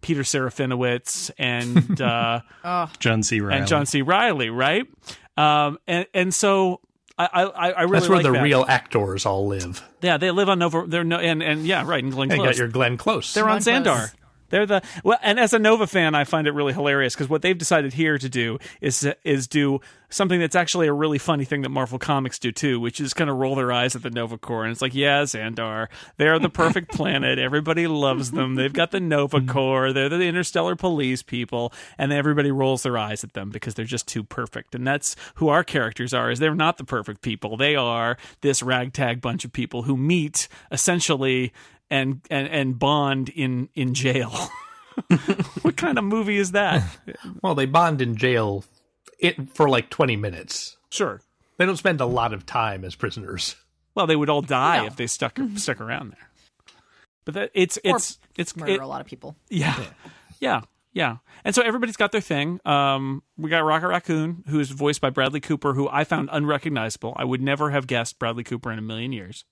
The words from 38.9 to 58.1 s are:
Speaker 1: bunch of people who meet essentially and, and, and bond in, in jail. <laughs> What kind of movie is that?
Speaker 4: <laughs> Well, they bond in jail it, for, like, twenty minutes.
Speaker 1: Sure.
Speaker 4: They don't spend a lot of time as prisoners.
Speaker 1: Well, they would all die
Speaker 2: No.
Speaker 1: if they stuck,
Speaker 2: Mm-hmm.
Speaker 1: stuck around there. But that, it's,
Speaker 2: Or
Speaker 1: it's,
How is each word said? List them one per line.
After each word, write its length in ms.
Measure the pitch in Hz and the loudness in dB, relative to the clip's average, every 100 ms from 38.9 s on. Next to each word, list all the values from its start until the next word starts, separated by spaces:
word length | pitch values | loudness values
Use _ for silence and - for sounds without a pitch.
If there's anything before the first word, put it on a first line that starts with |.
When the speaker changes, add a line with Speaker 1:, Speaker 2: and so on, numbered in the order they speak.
| 131 127 120 | -2 -2 -2
Speaker 1:
bunch 240 | 120 117 | -4 -6
of 80 | 123 | -8
people 300 | - 120 123 | -6 -6 -4
who 140 | 120 135 | -2 0
meet 500 | 139 175 151 - - - - | 2 2 0 -4 -6 -10 -10
essentially 800 | 147 - 175 - 143 135 127 123 - - _ _ | -2 0 2 2 0 2 0 -2 -6 -20 _ _
and, 300 | 139 135 139 - | -2 -2 -4 -4
and, 200 | 147 139 | -4 -2
and 280 | 160 131 127 | -2 -2 0
bond 520 | 139 143 143 135 131 | 2 2 2 -2 -4
in, 400 | 160 135 127 127 | -4 -2 -2 -6
in 200 | - 127 | -4 -2
jail. 400 | 123 131 131 113 | 0 0 0 -2
<laughs> 1300 | - - - - - - - - 180 - - - - | -6 -8 -10 -20 -20 -12 -12 0 0 0 -2 -4 -2
What 160 | 320 - | -2 0
kind 200 | 339 254 | -2 0
of 60 | |
movie 340 | 202 220 208 202 | 0 -2 0 0
is 140 | 196 | 0
that? 320 | 196 202 156 90 - - | 0 2 2 0 -6 -18
Speaker 4:
<laughs> 280 | - - - | -16 -16 -6
Well, 140 | 110 110 | -2 0
they 100 | 135 | 2
bond 360 | 151 170 151 | 4 4 2
in 160 | 123 110 | 0 2
jail 480 | 127 123 110 101 - _ _ _ - _ | 2 2 2 -2 -8 _ _ _ -20 _
it, 340 | 175 156 135 - | -2 -2 -10 2
for, 140 | 151 | 4
like, 200 | 127 110 | 4 0
twenty 260 | - 139 107 | 0 0 0
minutes. 580 | 104 85 - - - - _ | -4 -8 -10 -10 -10 -16 _
Speaker 1:
Sure. 320 | - 185 - _ _ _ _ | -4 -4 -4 _ _ _ _
Speaker 4:
They 80 | 185 | 0
don't 120 | 180 | 2
spend 240 | 196 160 | 0 0
a 40 | 123 | 0
lot 280 | 123 117 | 0 0
of 120 | 104 - | -4 -6
time 380 | 127 113 98 | -2 -2 -4
as 120 | 92 - | -10 -6
prisoners. 600 | - - 95 90 - - _ _ _ - | -6 -6 -12 -8 -8 -10 _ _ _ -2
Speaker 1:
Well, 100 | 175 | 2
they 100 | 156 | 2
would 120 | 147 | 4
all 120 | 147 | 0
die 380 | 139 131 143 170 | 2 2 4 2
Speaker 2:
No. 40 | - | 0
Speaker 1:
if 80 | 147 | -6
they 100 | 120 | -6
stuck, 280 | - 127 - | -4 -4 -4
Speaker 2:
Mm-hmm. 200 | 262 202 | -6 -4
Speaker 1:
stuck 220 | 196 120 | -4 -6
around 300 | 110 135 123 | -6 -8 -8
there. 180 | - - _ _ _ _ _ _ _ _ _ - | -18 -20 _ _ _ _ _ _ _ _ _ -12
But 80 | 160 | -8
that, 160 | 202 | -4
it's, 240 | - 180 - - | 0 0 0 0
Speaker 2:
Or 100 | 180 | 0
Speaker 1:
it's, 240 | - | 0